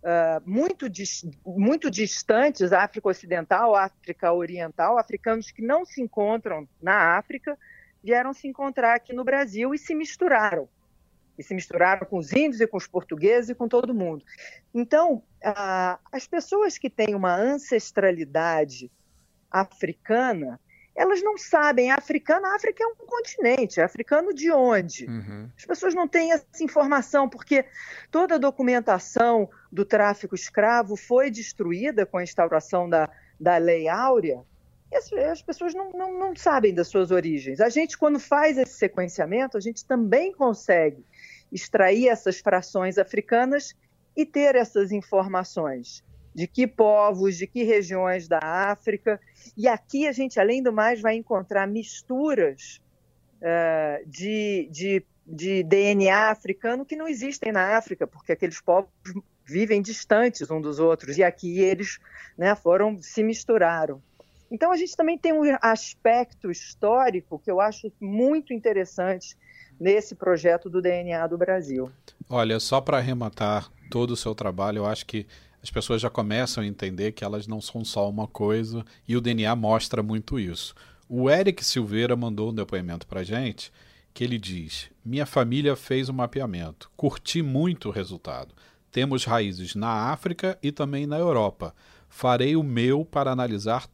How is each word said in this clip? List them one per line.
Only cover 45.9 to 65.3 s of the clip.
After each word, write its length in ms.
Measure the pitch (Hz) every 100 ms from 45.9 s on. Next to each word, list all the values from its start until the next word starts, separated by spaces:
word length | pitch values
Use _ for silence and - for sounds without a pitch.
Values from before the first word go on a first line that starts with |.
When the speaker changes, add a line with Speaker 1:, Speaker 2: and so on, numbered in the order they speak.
| - _ - -
Speaker 1:
de 140 | - 175
que 200 | - 254
povos, 720 | - 214 208 208 190 190 170
de 100 | -
que 160 | 247
regiões 640 | 226 214 180 185 185 185 165
da 120 | 165
África. 800 | 156 175 196 208 - 202 - 208 _ _ - -
E 140 | 240
aqui 360 | 226 _ 277 294
a 60 |
gente, 260 | 247 262 -
além 240 | 220 254
do 120 | 247
mais, 260 | 214 220 240
vai 160 | 220 226
encontrar 500 | 233 208 190 196 196
misturas, 1160 | 214 214 - _ 254 302 262 160 135 - - _ _ _ _ _ _
eh, 600 | 165 170 165 160 151 147 160
de, 600 | 139 190 214 208 196 156
de, 360 | 151 190 196 - _ -
de 380 | 156 180 190
D 140 | 165 196 202
N 160 | 202 190
A 220 | 196 220
africano 540 | 214 190 190 233 247 277
que 80 | 311
não 100 | 320
existem 460 | 269 269 277 220
na 240 | 208 185 220
África, 280 | 220 185 156
porque 280 | - -
aqueles 260 | 165 180 165
povos 300 | - 180 196 _ - 185 - _ -
vivem 360 | 160 214 208
distantes 720 | 196 220 - 214 240 233 143
um 80 | 160
dos 180 | 151 147
outros, 400 | 165 160 135 143
e 60 |
aqui 360 | 180 175 180 175
eles, 400 | 190 185 196 - - - - -
né, 160 | 180
foram, 480 | 202 170 180 214 208
se 220 | 160 -
misturaram. 800 | 214 226 - 220 170 170 156 135 _ _ - _ _
Então, 220 | 226 330
a 20 | 359
gente 160 | 359
também 240 | - 320 339
tem 140 | 339